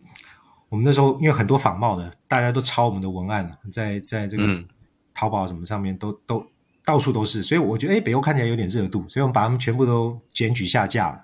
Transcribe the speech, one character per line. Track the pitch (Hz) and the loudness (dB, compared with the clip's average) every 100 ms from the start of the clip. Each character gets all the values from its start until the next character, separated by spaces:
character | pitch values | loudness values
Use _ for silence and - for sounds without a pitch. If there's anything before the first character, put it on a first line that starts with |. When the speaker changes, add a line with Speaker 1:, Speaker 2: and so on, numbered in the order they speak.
| - - - - _ _ _ | -20 -20 -20 -20 _ _ _
Speaker 1:
我 | 107 | 0
们 | 131 | 4
那 | |
时 | 139 | 6
候 | 135 135 | 4 4
因 | 156 | 2
为 | |
很 | 123 196 | 2 2
多 | 139 | 2
仿 | 110 90 | 2 0
冒 | 117 92 | -2 -2
的， | 85 - _ | -8 -14 _
大 | 131 | 0
家 | 120 | 2
都 | 123 | 0
抄 | 127 - 120 | 0 2 0
我 | |
们 | 98 | 0
的 | 95 | -4
文 | 92 92 | -6 -4
案， | 104 87 82 101 | -4 -4 -10 -12
在， | 113 107 101 | -6 -4 -6
在 | - 110 101 | -6 -6 -4
这 | 107 | -2
个 | |
Speaker 2:
嗯。 | 104 90 85 _ _ _ _ - | 0 -2 -8 _ _ _ _ -6
Speaker 1:
淘 | 107 | -2
宝 | 104 92 | -2 -4
什 | 85 | -6
么 | 87 | -6
上 | 107 | -4
面 | 98 92 | -4 -4
都， | 107 104 - | -8 -10 -6
都， | 113 - _ _ _ | -6 -6 _ _ _
到 | - 151 | 0 2
处 | 135 | 2
都 | 113 107 | 0 0
是， | 110 | -2
所 | 92 165 | 0 2
以 | |
我 | 117 110 | 2 0
觉 | 147 | 0
得， | 196 | 0
诶， | |
北 | - | 2
欧 | 127 | 0
看 | 151 143 | 2 0
起 | |
来 | 117 | 0
有 | 117 | 0
点 | 95 | -2
热 | 113 95 | -2 -2
度， | 101 90 | -4 -4
所 | 131 | -2
以 | |
我 | 135 | 2
们 | |
把 | 117 | 2
他 | 110 | 2
们 | 123 | 0
全 | 117 123 | 0 2
部 | 123 | 2
都 | 117 117 117 - | 2 0 -6 -10
检 | - 113 | -2 -2
举 | 120 92 | 0 0
下 | 120 98 | 2 2
架 | 117 87 | 0 -2
了， | - | -4